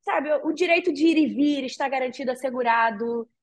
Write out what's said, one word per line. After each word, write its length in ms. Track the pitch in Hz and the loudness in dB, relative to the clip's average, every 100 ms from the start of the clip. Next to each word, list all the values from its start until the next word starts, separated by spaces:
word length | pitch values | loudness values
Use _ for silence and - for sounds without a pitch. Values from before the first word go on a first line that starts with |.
sabe, 300 | - 320 285 294 | -4 -2 0 0
o 80 | 302 | 0
direito 400 | 311 349 339 359 | -2 2 2 2
de 140 | 277 330 | 2 4
ir 120 | 320 | 4
e 80 | 285 | 2
vir 380 | 208 294 285 | 2 0 0
está 240 | 254 - 269 | -4 -4 -4
garantido, 420 | 262 254 - 262 | -2 -4 -4 -6
assegurado, 1000 | 247 269 247 240 226 226 208 233 233 226 _ | -4 -4 -2 0 2 2 0 -4 -4 -6 _